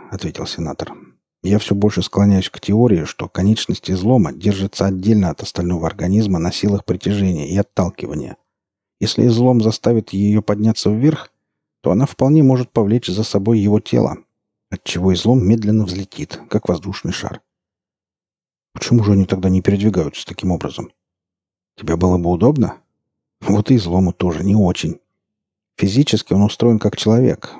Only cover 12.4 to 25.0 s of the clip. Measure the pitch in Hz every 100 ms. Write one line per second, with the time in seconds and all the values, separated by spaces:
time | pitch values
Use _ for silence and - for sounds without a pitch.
12.4 | 135 127 123 117 101 120 - 92 113 101
13.4 | 101 113 101 104 - 123 - - _ _
14.4 | _ _ _ 92 - 90 92 90 107 131
15.4 | 95 113 104 107 101 92 98 - 147 -
16.4 | - 110 - 87 95 95 85 - - -
17.4 | _ _ _ _ _ _ _ _ _ _
18.4 | _ _ _ - - 120 104 98 92 95
19.4 | 92 92 90 98 107 92 76 - - -
20.4 | 92 85 - - 85 _ _ _ _ _
21.4 | _ _ _ _ - 82 92 90 85 87
22.4 | 113 147 110 - _ _ _ _ _ _
23.4 | - 104 - 127 87 90 92 - 92 76
24.4 | 95 107 92 87 80 -